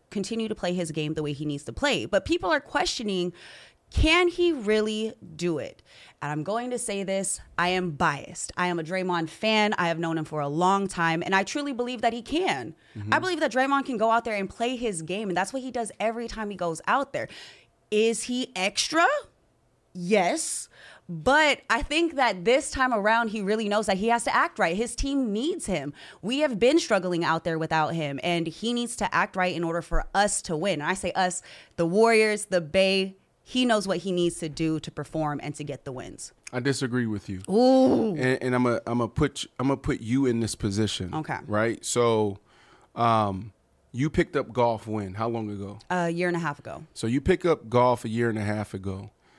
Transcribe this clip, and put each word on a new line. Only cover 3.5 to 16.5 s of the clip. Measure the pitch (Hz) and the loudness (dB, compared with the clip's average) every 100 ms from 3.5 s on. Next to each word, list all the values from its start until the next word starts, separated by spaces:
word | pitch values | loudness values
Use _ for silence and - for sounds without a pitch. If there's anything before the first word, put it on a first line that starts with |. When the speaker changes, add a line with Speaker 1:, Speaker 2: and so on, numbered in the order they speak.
| - - _ _ | -20 -20 _ _
Speaker 1:
can | - 311 339 359 | 2 4 6 4
he | 349 349 | 2 0
really | 302 208 214 214 214 220 - 170 156 | 2 2 2 2 -2 -4 -8 -18 -6
do | 175 151 | -4 -2
it? | 101 - _ - - _ | -6 -12 _ -20 -20 _
And | 143 | -6
I'm | 151 | -6
going | 147 220 247 | -2 -4 -2
to | 247 | -6
say | - 202 | -4 -4
this, | 196 190 190 - - - | -2 -2 -2 -6 -8 -2
I | 175 | 0
am | 185 180 | 0 -2
biased. | 143 170 143 - - - - | 0 0 0 -8 -12 -10 -4
I | 180 | -2
am | 170 | -2
a | |
Draymond | 160 185 185 175 165 | -4 -4 -2 -2 -4
fan. | - 220 214 208 - | -2 0 2 2 2
I | 175 | 0
have | 160 | 0
known | 165 160 | -2 -2
him | 151 | -4
for | 151 | -4
a | 143 | -2
long | 151 180 196 196 | 2 4 4 0
time, | - 165 165 | 0 0 0
and | - | 0
I | 190 | 0
truly | 196 302 285 | 0 -4 -4
believe | 233 240 247 | -4 -4 0
that | 233 | -2
he | 233 | -2
can. | 226 311 370 143 113 - _ 110 | -4 -2 0 -2 -6 -14 _ -10
Speaker 2:
Mm-hmm. | 104 | 0
Speaker 1:
I | 294 | 0
believe | 370 339 | 2 0
that | 302 | 0
Draymond | 233 269 277 269 | 2 2 2 0
can | 233 | 0
go | 226 | 2
out | 226 233 | 2 0
there | 208 | -4
and | 190 | -4
play | - 240 254 | -4 -4 -2
his | 233 175 | -4 -4
game, | 160 185 214 | -6 -6 -2
and | 175 | -2
that's | 196 | -2
what | 269 | -4
he | 254 | -6
does | 247 220 - | -6 -6 -4
every | 214 233 233 | -4 -2 -8
time | 220 | -8
he | 208 | -8